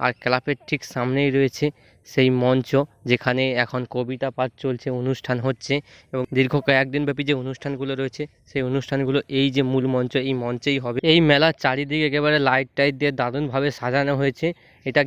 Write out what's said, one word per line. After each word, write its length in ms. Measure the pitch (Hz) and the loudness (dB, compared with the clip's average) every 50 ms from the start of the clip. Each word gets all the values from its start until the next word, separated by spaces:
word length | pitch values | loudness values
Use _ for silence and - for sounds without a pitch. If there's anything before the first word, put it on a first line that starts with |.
| 123 | -2
আর 80 | 127 120 - | -2 -2 -2
ক্লাবের 360 | - 123 127 123 - - 139 - - - | -2 -2 0 0 0 -4 -6 -6 -4 -6
ঠিক 120 | 156 135 - - - | -8 -8 -8 -8 -6
সামনেই 360 | 131 120 127 131 139 143 143 131 139 | -4 -2 -2 0 0 0 2 2 2
রয়েছে 280 | 139 127 - - 147 147 - _ _ _ _ _ _ - - | 2 0 0 -2 -4 -4 -4 _ _ _ _ _ _ -4 0
সেই 160 | - 131 131 127 123 127 | 2 2 4 4 4 4
মঞ্চ 260 | 127 131 131 123 - - 135 143 - _ _ _ 123 | 4 4 2 2 2 2 0 0 0 _ _ _ -2
যেখানে 340 | 123 120 - 127 123 127 131 131 127 123 120 | -2 0 0 0 0 0 0 0 0 0 -2
এখন 180 | - - 127 123 - - | -2 -2 -6 -8 -6 -6
কবিতা 340 | 123 123 120 131 120 135 135 - - | -6 -4 -4 -4 -4 -4 -4 -2 -2
পাঠ 120 | 127 123 - _ - | -4 -4 -4 _ -4
চলছে, 240 | 135 123 120 - 135 127 123 | -4 -4 -4 -4 -4 -4 -2
অনুষ্ঠান 360 | 123 131 131 - - - 127 120 120 | -2 -2 -2 -4 -2 -4 -4 -2 0
হচ্ছে 280 | 135 123 - - - 135 143 - - - - _ _ - | -2 -2 -4 -4 -2 -2 -2 -4 -8 -16 -20 _ _ -6
এবং 100 | 131 127 - 135 131 | -6 -4 -2 0 2
দীর্ঘ 160 | 135 127 - 143 135 - | 2 2 2 0 2 2
কয়েকদিন 340 | 139 131 139 131 131 147 147 139 | 2 2 2 0 0 -2 -2 -2
ব্যাপী 160 | 135 135 139 139 | -2 -2 -2 -2
যে 40 | 147 131 127 | -2 -2 -2
অনুষ্ঠানগুলো 500 | 131 131 - - 143 139 127 139 135 135 131 | -6 -8 -8 -8 -8 -6 -6 -4 -6 -4 -4
রয়েছে 220 | 135 131 - - 147 - - _ _ _ | -4 -6 -6 -8 -12 -12 -14 _ _ _
সেই 140 | - 135 127 127 | -6 -4 -2 -2
অনুষ্ঠানগুলো 500 | 131 139 131 - 143 135 139 127 135 139 - - 139 135 | -2 -2 -2 -2 -2 -2 0 0 0 0 -2 0 0 0
এই 80 | 139 139 127 | 2 2 2
যে 60 | 139 135 127 | 2 0 2
মূল 140 | 131 131 127 131 127 | 0 0 0 0 0
মঞ্চ, 180 | 127 123 120 - 135 131 135 | 0 -2 -2 -2 -2 -2 -2
এই 60 | 131 127 120 | -2 -2 -2
মঞ্চেই 360 | 120 123 120 - 143 143 135 127 | -4 -6 -4 -2 -2 -2 -2 -2
হবে। 160 | 120 117 123 - 160 | -4 -4 -2 2 4
এই 80 | 160 170 165 151 | 4 6 6 6
মেলার 260 | 143 143 156 165 151 - - | 6 6 4 2 2 0 0
চারিদিকে 420 | 135 131 139 147 139 147 156 156 147 | 0 0 0 -2 -2 -2 0 0 0
একেবারে 280 | 135 147 147 151 151 151 139 131 | 0 0 2 2 2 4 4 4
লাইট 220 | 127 135 135 - _ - | 2 2 0 -2 _ 0
টাইট 160 | 139 147 139 131 | 0 0 2 0
দিয়ে 120 | 143 143 135 131 | -2 -2 0 0
দারুণভাবে 500 | 123 123 120 143 151 135 117 135 139 147 131 - | -2 -2 -2 -4 -4 -2 -2 -2 -2 -2 -2 -4
সাজানো 340 | - 123 127 143 139 143 143 135 | -4 -2 0 0 2 2 0 2
হয়েছে। 280 | 139 139 127 - 160 165 175 - _ _ _ _ _ 135 | 0 0 0 0 -2 -4 -4 -4 _ _ _ _ _ 0
এটা 120 | 123 147 139 | 0 2 0